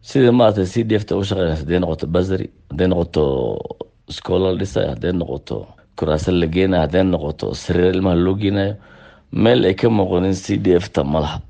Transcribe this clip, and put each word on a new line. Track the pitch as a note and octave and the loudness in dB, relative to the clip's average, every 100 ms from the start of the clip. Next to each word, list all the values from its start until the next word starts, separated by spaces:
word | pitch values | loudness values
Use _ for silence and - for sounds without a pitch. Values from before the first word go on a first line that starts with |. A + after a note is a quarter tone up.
| - | 0
Sidii, | C#3 B2 | 4 6
maaragtay, | B2 A2 G2+ F2+ | 6 4 4 0
C | A#2 A2+ | -2 0
D | |
F | G#2+ | 0
ta | G#2 F#2+ | 0 -2
u | G2 | -2
shaqeynaysa, | F#2+ E2+ D#2+ | 0 0 -2
hadday | D2 F2 | 0 0
noqoto | F2 D#2 - | 0 -4 -2
bursary, | F2 F#2 F#2+ - _ _ | 0 0 -2 -6 _ _
hadday | D2 F#2 | -2 0
noqoto | F2 E2 D#2 C#2+ C2+ A#1+ G1+ - - - _ - | 0 0 0 0 0 -2 -6 -10 -14 -16 _ -16
iskoola | - - F#2 F#2+ | -12 -2 0 0
la | F2+ | -2
dhisay, | G2 - D2 | -4 -2 -4
hadday | C2 F2 | -4 -4
noqoto | F2+ E2 C#2+ - G#1+ G1+ - _ - | -4 -4 -8 -8 -10 -10 -20 _ -6
kuraasa | D#2+ D#2 F2 | -2 0 2
la | F2+ E2 | 0 2
geenayo, | F2 F#2+ F2+ D2+ | 2 2 2 0
hadday | F2 | 2
noqoto | F#2+ E2+ D2 - - | 2 0 -4 -6 -8
sariir | - - F2+ F2+ | -8 -2 2 2
ilmaha | F#2 F#2+ E2+ | 2 0 2
loo | F2+ G2 | 0 0
geenayo, | G2 G2+ G2 G#2 - - - - _ | -2 0 -2 -6 -16 -20 -20 -20 _
meel | - A2+ B2 F#2+ | 0 4 4 2
ay | |
ka | G2 A#2+ | 2 0
muuqanin | A2 F#2 F2+ F#2+ | 2 0 0 0
C | F#2+ - G2+ | -2 -2 -2
D | F#2+ F2 | 2 2
F | - | 2
ta | - | -4
ma | C#2 D#2 | 0 -2
laha. | D#2+ D#2 | -2 -6